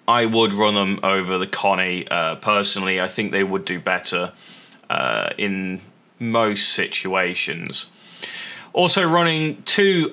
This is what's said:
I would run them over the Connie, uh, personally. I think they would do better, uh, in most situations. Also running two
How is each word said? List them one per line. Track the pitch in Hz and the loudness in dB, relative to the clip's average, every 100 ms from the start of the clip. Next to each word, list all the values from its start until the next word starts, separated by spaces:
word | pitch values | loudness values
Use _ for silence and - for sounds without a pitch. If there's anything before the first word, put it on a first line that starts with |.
| - | 0
I | 120 | 2
would | 117 113 113 | 4 4 4
run | 101 107 | 4 2
them | 104 98 98 | 2 0 0
over | 95 95 90 92 | 0 0 0 -2
the | 98 | -2
Connie, | - 98 92 92 90 - | -2 0 2 0 -2 -2
uh, | 87 80 80 | -2 0 -2
personally. | - 104 101 101 95 92 | 0 2 0 -2 -2 0
I | 92 | -2
think | - 104 | -2 -2
they | 98 | 0
would | 98 95 95 | 0 -2 -4
do | 90 | -4
better, | 95 92 - 90 90 - - - - - - | -2 -2 -2 -4 -4 -8 -20 -20 -20 -18 -6
uh, | - 65 57 50 - | -2 0 0 -2 -4
in | 101 95 95 92 - - _ - | -4 -4 -4 -8 -12 -20 _ -10
most | 117 113 110 101 - | -2 0 2 0 -2
situations. | - 95 - 95 95 90 90 - 80 85 - - - - - - - - - - | -2 -4 -4 -2 0 0 -2 -6 -6 -8 -8 -10 -16 -20 -16 -14 -14 -14 -16 -6
Also | - 180 185 175 | 0 2 4 4
running | 170 170 160 156 151 - | 4 4 2 -2 -4 -2
two | - 196 185 156 | 2 4 4 2